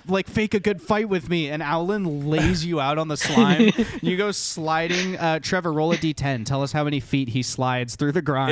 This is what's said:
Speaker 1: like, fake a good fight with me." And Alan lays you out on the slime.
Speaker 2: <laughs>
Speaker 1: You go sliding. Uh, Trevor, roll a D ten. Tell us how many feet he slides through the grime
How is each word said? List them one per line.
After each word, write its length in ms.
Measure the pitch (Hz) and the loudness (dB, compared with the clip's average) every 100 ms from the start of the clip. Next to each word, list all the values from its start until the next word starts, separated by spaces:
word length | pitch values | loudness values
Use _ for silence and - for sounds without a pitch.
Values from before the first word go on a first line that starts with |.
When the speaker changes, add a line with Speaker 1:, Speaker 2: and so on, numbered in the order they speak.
| - | -2
Speaker 1:
like, 200 | 190 - | -2 0
fake 260 | 202 214 | -2 0
a 60 | 208 | 2
good 200 | 208 196 | 0 0
fight 300 | - 214 220 | 0 0 2
with 200 | 185 - | -2 0
me." 200 | 170 143 | 0 0
And 140 | 151 | -2
Alan 680 | 147 165 175 208 180 147 143 | -2 0 0 -2 -2 -2 0
lays 340 | 156 160 180 | 2 2 2
you 160 | 170 160 | 0 0
out 200 | 135 151 | 0 0
on 80 | 160 | -2
the 100 | 147 | -2
slime. 540 | - - 202 180 220 214 220 | 2 4 6 6 4 4 -2
Speaker 2:
<laughs> 140 | - | -4
Speaker 1:
You 140 | 165 180 | -2 0
go 120 | 208 | 0
sliding. 880 | 190 - - 156 160 165 180 185 180 | -2 -6 -4 -2 0 0 -2 -2 -2
Uh, 220 | 165 160 | 0 0
Trevor, 340 | - 185 170 | 0 -2 0
roll 200 | 151 156 | 0 0
a 40 | 170 | 0
D 160 | 160 | -2
ten. 300 | 147 139 127 | -2 -2 -2
Tell 180 | 107 135 | -2 -2
us 100 | 139 | -2
how 120 | 151 | -2
many 160 | 147 143 | 0 -2
feet 300 | - 139 127 | 0 0 0
he 120 | 123 | -2
slides 540 | 123 - 127 127 123 - | -2 -2 -2 0 -4 -2
through 160 | 147 | 0
the 100 | 160 | 0
grime 300 | 151 135 135 | 0 0 0